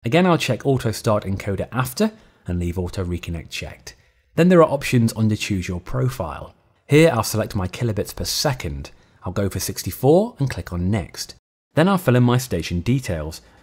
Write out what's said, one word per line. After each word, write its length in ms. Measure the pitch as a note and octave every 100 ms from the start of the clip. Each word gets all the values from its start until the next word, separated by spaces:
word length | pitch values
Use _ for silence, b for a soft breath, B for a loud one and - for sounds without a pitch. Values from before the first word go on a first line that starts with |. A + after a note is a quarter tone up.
Again, 220 | A#2 D#3+ F#3
I'll 120 | D#3+
check 280 | - A2+ C#3
Auto 260 | C3 A2+
Start 320 | G2+ A#2 G#2
Encoder 460 | F#2+ G2 - F#2 -
after 400 | A#2+ B2+ - G#3+ B B B -
and 120 | F2
leave 180 | F2 F2+
Auto 280 | F2+ G2 F2+
Reconnect 440 | F2 - E2+ -
checked. 460 | - - - - - _ _ _ -
Then 140 | F3
there 120 | F3+
are 80 | D#3+
options 440 | - - B2+ A2+ -
under 220 | A2 G#2+
Choose 320 | - G2 F2+
Your 100 | F2
Profile. 720 | - B2+ B2+ - D#2+ C#2+ D#2 _ _ _ -
Here 240 | D3 E3
I'll 100 | A#2
select 320 | G#2 G#2+ G#2 G2+
my 140 | F#2
kilobits 440 | - A#2+ G2+ -
per 120 | - F2+
second. 680 | - D3+ C3 E2+ C#2+ C#2+ b b b
I'll 80 | -
go 160 | F2+ G2+
for 140 | F#2+
sixty-four 760 | - - - - C3+ E3+ A3+ -
and 120 | C3+
click 240 | - -
on 180 | F2 F2+
Next. 440 | G#2 D#2 - - - _ _ _ -
Then 120 | F3+
I'll 100 | F#3+
fill 200 | - B2
in 60 |
my 140 | A#2+ B2
station 440 | B2+ F2 - F2
details 600 | - C3+ - E2 D2+ - b b